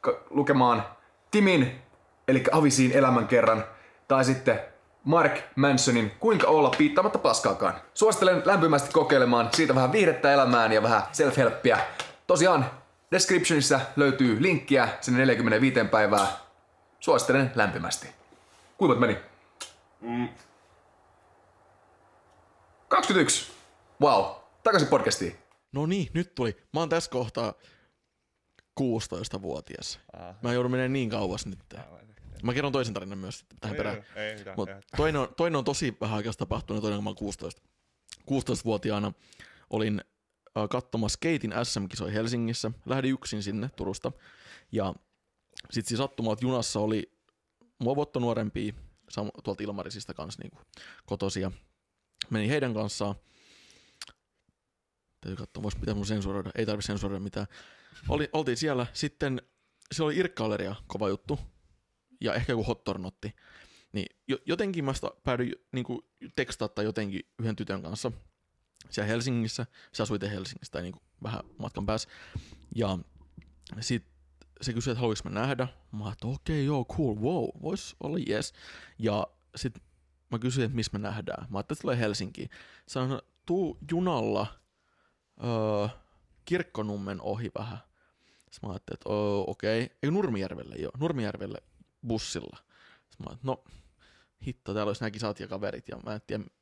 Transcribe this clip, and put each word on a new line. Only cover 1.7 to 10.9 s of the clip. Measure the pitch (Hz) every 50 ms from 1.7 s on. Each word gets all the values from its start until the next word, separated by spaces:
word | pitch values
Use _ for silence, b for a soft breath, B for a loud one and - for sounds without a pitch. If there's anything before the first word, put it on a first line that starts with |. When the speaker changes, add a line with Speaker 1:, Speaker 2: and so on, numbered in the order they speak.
| - - - _ _ _ _ _ _ _ _
Speaker 1:
elikkä | - 131 131 127 - -
Avisiin | 160 151 143 127 131 131 123
elämänkerran, | 120 139 135 127 123 120 110 104 123 120 113 110 113 107 101 B B B B B B B B
tai | _ 135 131 131
sitten | 127 131 131 - 131 110 95 - - - - _ _ _ _ _
Mark | 131 160 170 151 143 - - - - -
Mansonin | 135 135 143 135 127 - 131 120 117 110 101 - -
Kuinka | - 226 220 165 139
olla | - 156 156 147 127 -
piittaamatta | - 151 147 147 185 185 208 - -
paskaakaan. | - 139 113 - - 107 95 - 110 90 85 - - - _
Suosittelen | - 208 220 214 - 190 185 180 160 -
lämpimästi | 185 196 185 160 165 156 180 - - -
kokeilemaan | 165 147 - 151 135 127 120 123 120 117 113 -
siitä | - 160 143 131
vähän | 135 127 127
viihdettä | 151 220 196 165 151 - - 143 139
elämään | 143 131 123 123 120 113 110
ja | 110 107 104
vähän | 113